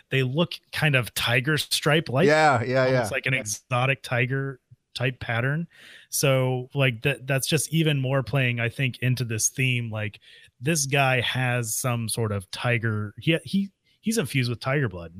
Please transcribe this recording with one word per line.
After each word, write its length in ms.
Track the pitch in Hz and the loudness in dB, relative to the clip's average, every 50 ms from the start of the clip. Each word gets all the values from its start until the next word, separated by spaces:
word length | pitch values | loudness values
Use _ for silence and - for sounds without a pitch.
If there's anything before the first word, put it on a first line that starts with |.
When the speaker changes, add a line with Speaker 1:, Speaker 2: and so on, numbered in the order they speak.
| _ _ | _ _
Speaker 1:
they 100 | - 135 131 | 0 0 0
look 300 | 123 131 160 175 - - - _ _ - | 0 0 0 0 -2 -2 -14 _ _ -4
kind 220 | - 156 156 139 | 0 2 2 4
of 180 | 127 113 - - | 2 0 0 -4
tiger 420 | - - 117 117 131 123 151 156 | -4 0 2 2 2 2 2 0
stripe-like. 720 | 139 - - - - - 156 147 170 - - 117 135 - | 0 0 -4 -4 0 2 2 2 2 0 0 0 2 4
Speaker 2:
Yeah, 340 | 143 151 156 156 151 131 113 117 | 4 6 6 6 4 4 4 2
yeah, 220 | 123 127 131 131 | 0 2 2 4
Speaker 1:
Almost 260 | 131 131 123 117 104 | 4 2 2 0 0
Speaker 2:
yeah. 40 | 143 | -2
Speaker 1:
like 100 | 131 - | -4 -2
an 60 | 131 131 | -2 -2
Speaker 2:
Yeah. 60 | 127 | -2
Speaker 1:
exotic 640 | 110 107 - - _ _ 131 123 127 131 135 - - | -2 -6 -10 -10 _ _ 0 2 2 2 0 -2 -2
tiger 560 | - 131 120 127 123 135 135 135 135 131 - _ _ - _ _ _ _ | -2 0 0 0 0 -2 -4 -4 -6 -8 -12 _ _ -20 _ _ _ _
type 260 | - 123 135 127 - | -2 -2 -2 -2 -4
pattern. 480 | - - 117 113 123 135 143 160 170 - _ - - - - - - _ | -8 -4 -2 -2 0 0 -2 -2 -4 -8 _ -20 -20 -20 -20 -20 -16 _
So, 600 | - - - 139 131 131 127 127 127 123 127 - - | -4 0 2 2 4 4 2 0 0 -2 -6 -6 0
like, 280 | 139 135 131 117 110 - | 2 2 2 0 0 -4
that, 220 | 143 135 - 131 | -4 -4 -4 -4
that's 200 | 131 139 135 - | -4 -2 -2 0
just 240 | - 170 151 - - 156 | 0 0 -2 -2 0 0
even 260 | 160 160 156 147 135 | 2 2 2 2 0
more 220 | 131 127 139 135 123 | 0 0 0 -2 -2
playing, 360 | - - 135 127 123 120 120 | 0 0 2 2 2 0 0
I 100 | 117 117 | -2 -4
think, 300 | - - 139 123 - - | -2 -2 -2 -2 -2 0
into 240 | - 131 123 120 123 | 0 0 0 0 -2
this 260 | 110 117 104 - - | -4 -2 -2 -2 -2
theme. 400 | - - 127 127 123 120 117 113 | 0 0 0 0 0 0 -2 -4
Like, 300 | 107 107 107 104 - - _ - - - - - _ _ | -6 -6 -6 -6 -8 -12 _ -20 -20 -20 -20 -20 _ _
this 240 | 120 147 170 156 143 | -2 -2 0 0 0
guy 360 | 135 135 143 139 131 127 123 | 0 2 2 4 4 2 2
has 520 | 110 - - 127 131 123 123 123 117 110 - | 0 0 -2 0 0 0 0 -2 -2 -4 -6
some 320 | - - 127 117 117 113 107 | -2 -2 -2 -2 -2 -4 -4
sort 220 | - 120 113 104 | -2 -2 -2 -2
of 180 | 104 101 95 _ | -2 -4 -6 _
tiger, 600 | - - - 123 120 113 104 113 107 107 104 104 - | -10 -4 0 0 0 2 0 0 0 0 -4 -6 -8
he, 200 | - - - 165 156 - | -4 0 0 0 0 -2
he, 240 | - - 196 196 196 _ _ _ _ _ _ | -2 -2 -2 -2 -2 _ _ _ _ _ _
he's 160 | _ 208 226 | _ -2 0
infused 320 | 226 151 117 - 135 123 120 | 0 -2 0 -2 -2 0 0
with 100 | 120 - | -4 -4
tiger 300 | - 131 135 151 139 107 | -4 -2 0 0 0 -2
blood, 240 | 90 87 85 85 85 | -4 -8 -12 -14 -14